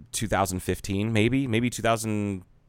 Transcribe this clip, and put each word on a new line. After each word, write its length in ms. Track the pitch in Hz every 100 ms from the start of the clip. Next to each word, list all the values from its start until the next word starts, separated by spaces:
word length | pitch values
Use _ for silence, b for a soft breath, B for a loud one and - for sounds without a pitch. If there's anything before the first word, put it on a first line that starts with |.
| -
two 160 | - 107
thousand 320 | 98 95 92
fifteen, 500 | - 90 - 98 110
maybe, 360 | 110 113 135 135
maybe 220 | 110 120
two 100 | -
thousand 640 | 113 113 113 107 101 95 - _